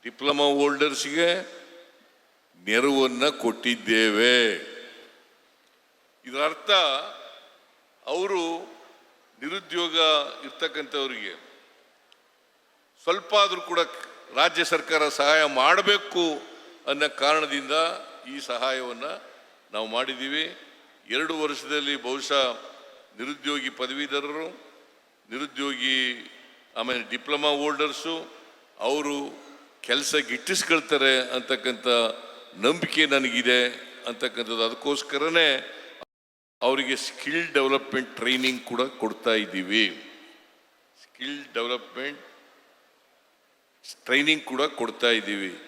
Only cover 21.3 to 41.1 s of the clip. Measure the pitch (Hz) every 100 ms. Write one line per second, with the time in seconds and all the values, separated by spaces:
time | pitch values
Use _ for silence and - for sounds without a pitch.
21.3 | 160 151 139 131 147 143 143 123 135 127
22.3 | 143 131 117 - - - - - 104 127
23.3 | 143 135 143 131 120 127 135 143 143 143
24.3 | 151 160 - - - _ _ _ _ _
25.3 | 120 147 127 139 131 127 131 127 120 104
26.3 | - - - _ 117 120 123 107 120 -
27.3 | 147 147 143 147 143 151 139 160 165 -
28.3 | - - - _ _ 113 143 147 143 143
29.3 | - - - - _ - 127 139 151 143
30.3 | 123 - - - 165 147 147 135 131 127
31.3 | 127 120 131 131 120 127 120 113 - -
32.3 | - - - 110 165 170 - 156 139 131
33.3 | 120 120 123 123 120 - - - 120 127
34.3 | - 110 113 113 117 143 143 - 139 151
35.3 | 165 160 135 - - - - - _ _
36.3 | _ _ _ 120 135 131 131 - - 143
37.3 | 160 170 143 135 135 135 131 127 - 117
38.3 | 127 131 127 - 117 131 - 110 104 -
39.3 | 113 107 92 92 104 104 82 - - -
40.3 | - _ _ _ _ _ _ -